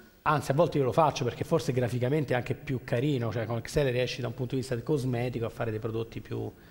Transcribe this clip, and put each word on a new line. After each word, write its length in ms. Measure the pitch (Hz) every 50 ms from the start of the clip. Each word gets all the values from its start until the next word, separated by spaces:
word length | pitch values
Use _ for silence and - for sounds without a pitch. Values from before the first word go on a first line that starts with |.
| - - - - -
Anzi, 260 | 151 156 143 - -
a 60 | 131
volte 240 | 147 175 151 - 147
io 60 | 135
lo 60 | 120
faccio 340 | 110 165 160 143 - - 127
perché 180 | 117 - - -
forse 300 | - 170 156 - - 123
graficamente 600 | 123 123 113 123 120 120 123 147 160 139 - 123
è 40 |
anche 180 | 123 120 - 117
più 280 | - - - 131 117 -
carino, 480 | - 135 120 131 151 143 123 117 113
cioè 140 | 104 120 113
con 120 | 101 120
Excel 340 | 113 - - - 151 143 131
riesci 300 | 120 123 127 120 - -
da 60 | 120
un 60 | 120 113
punto 220 | - 127 117 135
di 60 | 135
vista 200 | 120 - 127 117
cosmetico 640 | 113 - 156 139 123 131 123 117 120 127 120 120 113
a 40 | 110
fare 200 | - - 120 113
dei 100 | 107 107
prodotti 420 | 110 113 110 113 113 - - 110
più, 300 | - - 117 113 110 110 - - - -